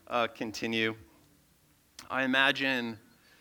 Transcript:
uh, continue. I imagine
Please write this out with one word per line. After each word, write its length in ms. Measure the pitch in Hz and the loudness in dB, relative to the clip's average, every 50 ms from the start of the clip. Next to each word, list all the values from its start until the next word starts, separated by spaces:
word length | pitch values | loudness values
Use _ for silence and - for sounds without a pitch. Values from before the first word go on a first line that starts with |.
| _ - | _ -4
uh, 180 | - 123 117 113 | -2 0 0 0
continue. 680 | - - 131 110 104 - 127 113 113 113 110 113 110 110 - - - - - _ _ _ _ _ _ _ _ _ _ _ _ _ _ - - - | -2 -6 -8 -8 -6 -6 -4 -2 0 0 0 0 -2 -4 -12 -20 -20 -20 -20 _ _ _ _ _ _ _ _ _ _ _ _ _ _ -20 -12 -6
I 140 | - 131 135 | -4 -2 0
imagine 720 | 131 131 135 135 139 139 131 139 135 135 127 120 117 113 107 - - - _ _ - - - | 2 4 4 4 4 4 2 0 0 0 -2 -2 -4 -8 -10 -16 -20 -20 _ _ -20 -20 -20